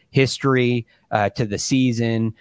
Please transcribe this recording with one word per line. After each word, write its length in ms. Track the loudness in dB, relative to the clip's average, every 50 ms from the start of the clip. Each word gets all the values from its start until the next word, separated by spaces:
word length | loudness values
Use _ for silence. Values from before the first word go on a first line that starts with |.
| _ _
history, 800 | 2 2 2 2 0 -2 0 0 2 2 2 0 0 -2 -4 _ _ _ _ -4
uh, 180 | -2 0 0 0
to 160 | -2 -2 -4
the 120 | -4 -4
season, 760 | -4 -2 0 0 2 2 2 0 0 0 0 0 0 -2 -4 -4 _